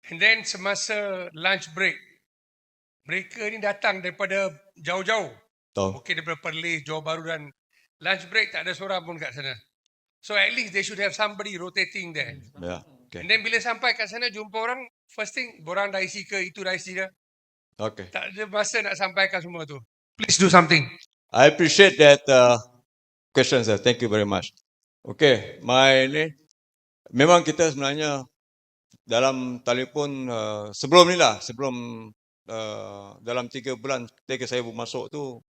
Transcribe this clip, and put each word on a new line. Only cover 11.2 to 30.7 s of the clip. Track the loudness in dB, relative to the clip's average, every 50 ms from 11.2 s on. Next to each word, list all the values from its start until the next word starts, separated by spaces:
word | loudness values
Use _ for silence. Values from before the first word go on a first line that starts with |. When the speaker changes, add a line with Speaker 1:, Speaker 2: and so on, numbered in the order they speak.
| -4 -4 -4 -8 -12 -12 -10
Speaker 1:
rotating | -12 -12 -8 _ -4 -4 -4 -6 -12 -12 -10
there. | -8 -8 -8 -8 -10 -18 -20 -20 _ -12
Speaker 2:
Ya, | -10 -10 -10 -10 -14 _ _ _ _
okey. | _ -16 -14 -2
Speaker 1:
And | -2
then | -2 0 0
bila | -2 -4 -4 -4
sampai | -4 -6 -2 -2 -4 -2
kat | -4 -8 -10
sana, | -8 -8 -8
jumpa | -8 -8 -10 -14 -10 -8 -6
orang, | -6 -6 -6 -8 -12 -18 _ _ _
first | _ _ -12 -12 -8
thing, | -8 -10 -10 -10 -14 -18 -12
borang | -6 -4 -4 -4 -4 -4
dah | -6 -6
isi | -6 -8 -14 -12
ke, | -8 -6 -6 -6
itu | -6 _ -10 -6
dah | -6 -6
isi | -6 -8 -10 -10 -10
ke? | -10 -10 _ _ _ _ _ _ _ _ _ _ _ _ _ -8
Speaker 2:
Okey. | -8 -8 -8 -10 -18 -10
Speaker 1:
Tak | -10 -10 -10 -8 -10
ada | -12 -12 -6
masa | -4 -4 -4 -2 -4 -4 -4
nak | -4 -4 -4
sampaikan | -4 -4 0 -2 -2 0 -2 -8
semua | -8 -10 -12 -12 -12
tu. | -12 -14 -18 -18 _ _ _ _ _ _ -8
Please | 0 0 4
do | 4 6 8
something. | 8 8 8 8 2 2 2 -2 -10 -20 -20 _ _ _ _ _
Speaker 2:
I | 6 8 8
appreciate | 8 8 6 2 4 8 8 8 8 8 8
that, | 10 10 10 8 6
uh, | 6 8 8 8 8 6 2 0 _ _ _ _ _ _ _ _ _ _ _ _ _
question, | _ 2 2 4 2 0 2
sir. | 2 0 2
Thank | 2 0 0 0 -2
you | 0
very | 0 0 0
much. | 0 -2 -4 -4 -8 _ _ _ _ _ _ _ _ _ _ _
Okey, | -16 -2 2 4 4 4 4 0 -12 -16 -10 -2
my | 2 4 6 6 6 6 4 2 2
ni, | 0 -4 -4 -4 -8 _ _ _ _ _ _ _ _ _ _ _ _ _ _ -6 2
memang | 4 6 8 8 6 6
kita | 0 0 0 0 0
sebenarnya | 0 -2 -4 -4 -2 -2 -4 -4 -4 -6 -8 _ _ _ _ _ _ _ _ _ _ _ _ _ _ _ _
dalam | -2 0 2 2 2 0 -2 -6 -8 -10 -6 _
telefon, | -2 -2 -2 -4 -6 _ -6 -6 -6 -6 -8 -8
uh, | -6 -6 -6 -6 -6 -6 -8 -10 -12